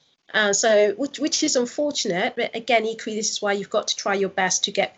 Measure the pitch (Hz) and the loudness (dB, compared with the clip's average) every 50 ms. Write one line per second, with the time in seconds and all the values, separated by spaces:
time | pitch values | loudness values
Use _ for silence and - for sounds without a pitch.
0 | _ _ _ _ _ - - 214 214 202 202 202 254 226 214 208 208 208 202 208 | _ _ _ _ _ -4 0 0 2 2 2 2 4 4 6 6 6 4 2 -2
1 | 285 277 - - 285 302 - - 311 302 - 254 247 240 - - 294 294 285 - | -4 -6 -4 -4 -4 -2 0 0 0 2 2 0 0 0 -2 -2 -2 -2 -2 -2
2 | - 208 170 180 220 - - 233 240 - - 226 226 - 233 226 220 226 220 220 | -2 -2 0 0 -2 -2 -2 -4 -6 -4 -4 -6 -2 2 2 2 2 0 -6 -6
3 | - 226 214 208 214 - - - 214 202 202 202 190 - - 214 - - - - | -8 -6 -6 -4 -4 -4 -4 -2 -2 -2 -2 -2 -2 -2 -2 -2 -2 -2 -4 -4
4 | - 214 196 202 196 185 - 196 185 180 - - - 214 202 202 - - - | -2 -2 0 0 0 -2 0 0 0 0 0 0 -2 -2 0 0 -2 -2 -4